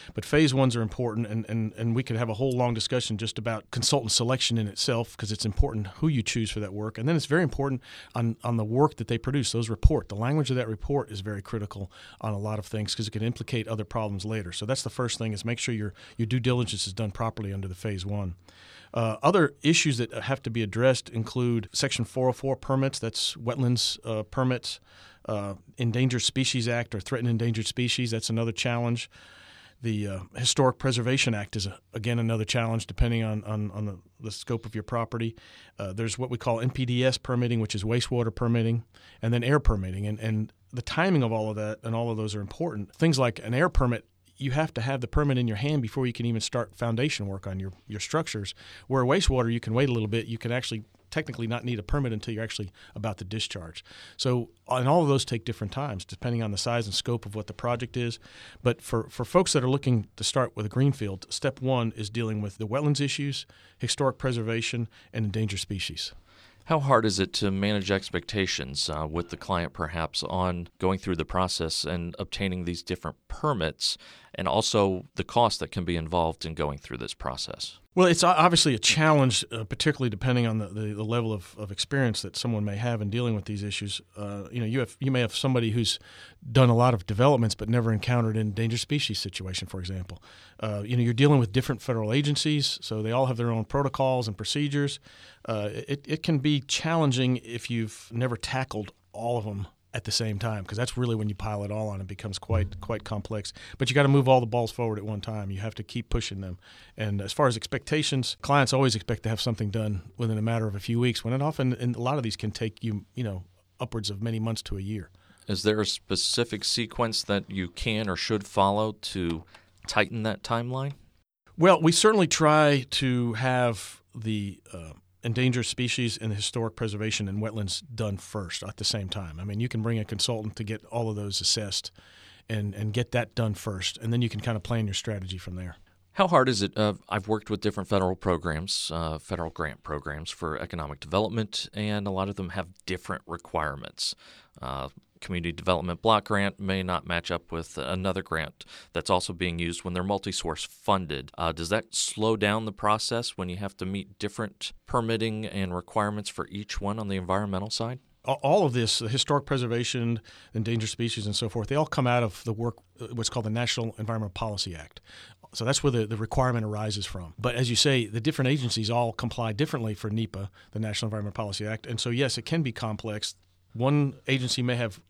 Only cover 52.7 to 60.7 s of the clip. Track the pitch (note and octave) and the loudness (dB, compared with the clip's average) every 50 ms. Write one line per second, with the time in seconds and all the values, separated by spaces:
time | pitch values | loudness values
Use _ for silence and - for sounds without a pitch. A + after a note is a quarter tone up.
52.7 | - - - - - A2 G#2 A2 G#2 - - F#2 G#2+ A2 - - - G2+ E2+ E2 | -10 -16 -20 -16 -10 -6 -6 -4 -4 -6 -8 -6 -4 -4 -4 -6 -6 -10 -10 -12
53.7 | E2 - - - - - - - - - - C3 B2+ B2 A#2 - - _ _ - | -14 -16 -18 -18 -20 -20 -20 -18 -10 -2 0 2 2 2 0 -4 -10 _ _ -2
54.7 | B2 B2+ B2 C3+ D3+ F3+ E3 C#3+ C#3 - - - B2 A#2 - - A2+ - A2 G2 | 0 2 4 4 4 6 6 4 4 2 2 0 -4 -4 -4 -6 -6 -6 -6 -6
55.7 | - C3+ C#3+ C#3+ A2 F#2 - - - - - B2 A#2+ A#2 A2+ G#2+ G2+ G2+ - A#2+ | -4 -4 -4 -4 -6 -8 -8 -12 -10 -6 -4 -2 -2 0 -2 -2 -2 -2 -2 0
56.7 | A#2 A#2+ A2+ G#2 F#2+ - - - A#2+ A2+ - G#2 G2+ A2 G2+ - G#2+ - - A#2+ | 0 0 -2 -2 -4 -4 -2 -2 -2 -2 -4 -6 -8 -8 -8 -8 -8 -6 -2 -2
57.7 | B2 A#2+ B2+ A#2 - B2 A#2+ A#2 A#2 - - - - - - - - - - A#2+ | -2 -2 -4 -6 -4 -2 -2 -2 -4 -6 -12 -20 -20 -20 -20 -20 -20 -2 0 0
58.7 | A#2 - - - - A2+ A2 - - - B2 - - F3 F#3+ - - D3 A#2+ B2+ | 0 0 -2 -2 -2 -2 -2 -2 -4 -6 -6 2 4 4 4 4 4 2 4 4
59.7 | C3 C3+ - B2+ B2 A2+ G#2 - _ - A2 - - C3+ B2+ - - - G#2+ G#2 | 2 2 2 2 2 2 2 -2 _ -4 -4 0 0 0 0 0 -2 -4 -6 -2